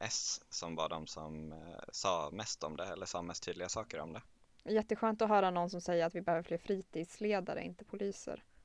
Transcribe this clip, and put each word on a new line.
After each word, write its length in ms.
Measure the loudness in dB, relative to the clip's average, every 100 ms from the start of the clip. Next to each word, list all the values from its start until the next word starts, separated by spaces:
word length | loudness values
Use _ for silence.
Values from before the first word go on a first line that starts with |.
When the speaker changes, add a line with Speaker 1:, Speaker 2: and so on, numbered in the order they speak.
Speaker 1:
S 400 | -2 -2 -2 -4 -6
som 260 | -8 -4 0
var 140 | 0
de 180 | -2 -6
som, 440 | -8 -8 -6 -8
eh, 60 | -10 -12 -12 -10
sa 380 | 0 2 2 0
mest 320 | -4 -6 -4
om 140 | -4 -4
det, 80 | -4
eller 200 | -4 -4
sa 160 | -4
mest 220 | -4 -4
tydliga 260 | -4 -4 -2
saker 300 | -2 -4 -6
om 140 | -6
det. 80 | -8 -12 -20 -20 -10 2
Speaker 2:
Jätteskönt 480 | 2 2 2 2 4
att 80 | 6
höra 220 | 8 8
någon 180 | 4 0
som 120 | -2
säger 240 | 2 4 4
att 100 | 2
vi 60 |
behöver 220 | 2 2
fler 140 | 2 -2
fritidsledare, 1080 | 0 -2 0 -6 -6 -2 2 2 0 -4
inte 220 | -4 -8 -8
poliser. 580 | -2 -2 -2 -6 -8 -10 -20